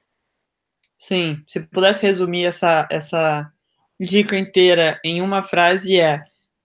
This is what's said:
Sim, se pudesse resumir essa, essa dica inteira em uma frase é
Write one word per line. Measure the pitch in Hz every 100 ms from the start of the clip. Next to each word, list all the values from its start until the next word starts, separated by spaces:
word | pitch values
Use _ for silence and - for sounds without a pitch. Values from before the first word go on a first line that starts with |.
| _ _ _ _ _ _ _ _ _ _
Sim, | - 185 165 151 -
se | 190
pudesse | 160 185 190 202 202
resumir | 185 175 175 175
essa, | 170 175 160 151
essa | 160 151 170 160 147 151 _ _ _ _ -
dica | 175 202 208 190
inteira | 190 185 180 170 160 151
em | 160 170
uma | 190 196
frase | 190 175 175 185 185 185
é | 160 147 - _ _ _